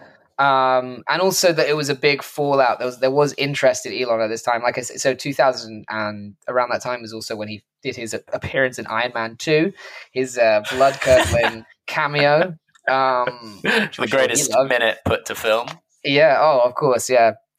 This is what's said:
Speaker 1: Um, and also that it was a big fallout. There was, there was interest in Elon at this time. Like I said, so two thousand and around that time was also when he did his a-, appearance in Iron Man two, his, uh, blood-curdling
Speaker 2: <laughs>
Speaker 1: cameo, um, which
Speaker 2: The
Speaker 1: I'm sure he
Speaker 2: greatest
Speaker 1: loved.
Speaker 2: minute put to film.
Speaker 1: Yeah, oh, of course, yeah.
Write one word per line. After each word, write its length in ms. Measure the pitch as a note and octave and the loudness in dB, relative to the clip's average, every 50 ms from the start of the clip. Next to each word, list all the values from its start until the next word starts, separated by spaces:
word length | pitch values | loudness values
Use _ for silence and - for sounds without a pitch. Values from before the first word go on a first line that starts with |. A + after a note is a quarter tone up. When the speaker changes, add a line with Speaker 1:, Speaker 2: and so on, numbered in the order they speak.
| - - _ _ _ _ _ - | -20 -20 _ _ _ _ _ 0
Speaker 1:
Um, 640 | C#3 C#3 C3+ C3 C3 B2+ B2+ B2+ B2+ B2+ B2 A2+ - - | 2 2 2 2 2 2 2 0 0 -4 -10 -12 -6 -4
and 140 | D3 E3 | -2 0
also 320 | F#3 F#3+ F3 - - F3+ E3 | 0 0 0 2 2 2 2
that 160 | D3 - C#3 | 2 0 0
it 60 | D3 | 0
was 140 | D3+ D3 C#3 | -2 -2 -4
a 60 | C#3+ | -4
big 280 | C3 - D3 C#3+ C#3+ - | 0 0 0 0 0 -4
fallout. 560 | - - - C#3+ C#3+ C#3 C3+ C3 A#2+ - - | -10 -6 -4 -2 0 2 4 4 2 2 0
There 80 | A#2+ B2+ | -4 -6
was, 120 | B2 A#2+ | -4 0
there 120 | C3 C3 | 0 2
was 220 | C3+ D3 D3 C#3+ C#3 - | 4 2 2 2 0 -2
interest 480 | C#3 C#3+ C#3+ - - C3 B2+ - - | -4 -4 -2 2 2 2 2 0 -6
in 80 | A#2+ G2+ | -8 -6
Elon 260 | A2+ B2+ A#2+ A#2 A2+ | -4 -2 -2 0 0
at 60 | A2+ G#2+ | 0 -2
this 120 | A2+ A2+ | -4 -4
time. 220 | - B2 A#2+ A#2 A#2+ | -2 -2 -2 0 0
Like 140 | B2 A#2+ B2+ | -2 -2 -2
I 40 | |
said, 180 | B2 - - - | -8 -8 -10 -4
so 140 | - C#3 B2+ | -2 -2 -2
two 200 | - - C#3+ C3+ | -2 -6 -6 0
thousand 520 | - D3 C3+ B2 A2+ A2+ A2 A2 G#2+ - - | 2 2 2 2 0 -8 -12 -14 -16 -12 -10
and 460 | G#2+ A2 G#2+ G#2+ G#2+ G#2 G2+ G#2 G2 _ _ - | -6 -6 -6 -6 -6 -10 -14 -16 -18 _ _ -4
around 220 | B2 B2+ B2 A#2+ | -2 -2 0 0
that 120 | A#2 A2 | -2 -6
time 200 | - B2+ B2 A#2+ A#2 | -4 -6 -8 -8 -8
was 100 | G#2+ A2+ | -12 -12
also 220 | A2 A2 - A2+ | -12 -10 -10 -10
when 120 | G#2+ G#2+ G#2+ | -10 -8 -10
he 160 | G#2+ G#2 - _ _ _ - | -12 -14 -16 _ _ _ -10
did 120 | C3 A#2 | -10 -8
his 180 | B2 A#2+ A2+ - | -8 -10 -8 -10
a-, 80 | - - - - | -10 -10 -10 -10
appearance 460 | - - F#2+ - C3+ C3 B2+ B2 B2 | -10 -8 -6 -2 -2 -2 -2 -2 -6
in 80 | A2+ - | -10 -6
Iron 240 | A2+ A2 A#2+ B2+ A#2+ | -4 -4 -4 -4 -4
Man 220 | A#2 A2+ A#2 A#2 - | -6 -8 -8 -10 -8
two, 360 | - D#3+ D#3 D3+ E3 G3+ F#3+ - - - - - - _ | -2 0 2 2 2 0 -4 -8 -18 -20 -20 -20 -20 _
his, 260 | _ B2+ C3 C3 B2 B2 | _ -6 -6 -4 0 0
uh, 260 | A#2 A2 G#2+ G#2 G#2+ A2 | 2 2 2 2 0 -2
blood-curdling 920 | C3 C3 C3+ C#3 - - - C3+ B2+ B2+ - - A#2+ A#2+ A#2 A2 A2+ A2+ - _ _ | 0 2 2 2 2 0 2 4 6 6 6 4 0 0 0 -2 -4 -6 -14 _ _
Speaker 2:
<laughs> 120 | _ _ - | _ _ -8
Speaker 1:
cameo, 680 | - D#3+ D3+ C#3+ D3 D3 C#3+ C#3+ D3 D#3 F3+ F#3 D#3+ - _ _ _ _ _ - | -4 -2 -2 -2 0 2 4 4 4 4 2 0 -4 -10 _ _ _ _ _ -2
um, 720 | C3 C3+ C3+ C3 B2+ B2 B2 B2+ B2 B2 A#2+ A2 G#2 - | 0 2 2 2 2 0 0 -2 -4 -8 -16 -18 -16 -6
which 20 | - | -4
Speaker 2:
The 80 | G3 A#3 | 0 0
Speaker 1:
I'm 180 | A3 G3+ D#3 | 0 0 -2
sure 140 | - - B2 | -4 -4 -4
he 20 | A2 | 0
Speaker 2:
greatest 400 | A#2 C3+ C3 B2 A#2 G#2+ - - | 2 2 2 2 2 -2 -2 2
Speaker 1:
loved. 180 | - B2 C3+ C3+ | 2 0 2 2
Speaker 2:
minute 280 | B2+ A#2+ A#2 A2 G#2+ - _ | 0 2 2 0 0 -2 _
put 200 | - A2+ - - | -2 -2 -2 -4
to 100 | - G#2 | -8 -10
film. 320 | - - A2+ A2 A2+ B2 C#3+ D#3+ - _ _ _ _ - | -4 0 2 2 2 0 -6 -12 -18 _ _ _ _ -4
Speaker 1:
Yeah, 340 | D3 C#3 C#3+ D#3 D#3 C3+ A2 | 0 4 4 6 6 6 6
oh, 200 | C#3+ D#3 D3 B2+ A#2+ | 4 4 4 4 4
of 80 | B2 B2 | 2 2
course, 340 | - D3+ C#3 B2 A#2 - - | 0 2 2 2 2 0 2
yeah. 240 | B2+ A#2+ A#2 A2 G#2+ - _ _ _ | 4 6 6 4 4 0 _ _ _